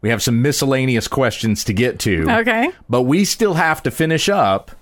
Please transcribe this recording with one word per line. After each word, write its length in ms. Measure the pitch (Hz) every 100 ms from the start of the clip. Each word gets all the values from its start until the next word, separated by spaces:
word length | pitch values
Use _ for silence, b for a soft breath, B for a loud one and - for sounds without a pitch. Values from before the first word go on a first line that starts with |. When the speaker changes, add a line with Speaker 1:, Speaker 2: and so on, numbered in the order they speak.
Speaker 1:
We 80 | 104
have 120 | 113
some 200 | 113 117
miscellaneous 640 | 131 139 139 135 131 120 -
questions 560 | - 127 - 113 104
to 100 | -
get 240 | 101 123 -
to. 300 | - 92 -
Speaker 2:
Okay. 420 | 226 226 226 277 370 -
Speaker 1:
But 140 | 123
we 200 | 127 160 202
still 280 | - 214
have 280 | 165 165 156
to 80 | 135
finish 360 | - 160 160 170
up 440 | 202 107 98 - -